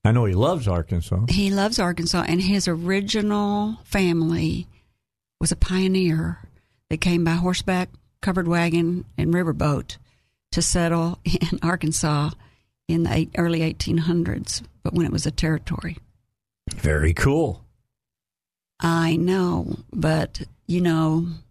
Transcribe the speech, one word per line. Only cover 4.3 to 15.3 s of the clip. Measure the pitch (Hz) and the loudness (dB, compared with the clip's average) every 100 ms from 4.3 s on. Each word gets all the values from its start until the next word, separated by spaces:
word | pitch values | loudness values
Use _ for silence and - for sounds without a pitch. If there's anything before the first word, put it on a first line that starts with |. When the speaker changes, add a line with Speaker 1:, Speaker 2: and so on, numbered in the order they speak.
| 165 156 170 - - _ _ _ _ _ _ | 0 0 -4 -8 -18 _ _ _ _ _ _
Speaker 2:
was | 165 | -2
a | - | 2
pioneer | - 185 190 190 180 160 165 170 - _ _ _ _ | 2 2 2 2 2 0 -2 -8 -14 _ _ _ _
that | 160 | 0
came | 180 175 | 2 2
by | 165 | 2
horseback, | 170 180 180 - 180 180 - _ _ | 2 0 -2 -2 -2 -4 -10 _ _
covered | - 185 165 | -2 0 0
wagon, | 170 170 165 170 175 - - | 2 2 2 0 -2 -6 -4
and | - | 0
riverboat | 175 170 - 147 143 - - - _ _ _ _ | 2 0 0 0 -2 -6 -16 -20 _ _ _ _
to | - | -2
settle | 165 180 170 170 165 180 | 0 0 2 0 -2 -4
<laughs> | |
in | - 175 165 - | -2 0 0 -2
Arkansas | 165 180 151 160 160 147 147 - - _ _ _ - | -2 -2 -2 -2 0 0 -2 -6 -20 _ _ _ -4
in | 165 | 0
the | 165 | 2
eight, | 160 160 - | 0 -2 0
early | 170 165 | 0 0
eighteen | 160 - - 170 | -2 -4 -2 0
hundreds, | 160 170 170 - - - - _ | 2 0 0 -4 -6 -8 -10 _
but | - | -4
when | 170 160 | 0 0
it | |
was | 156 | 0
a | 151 | -2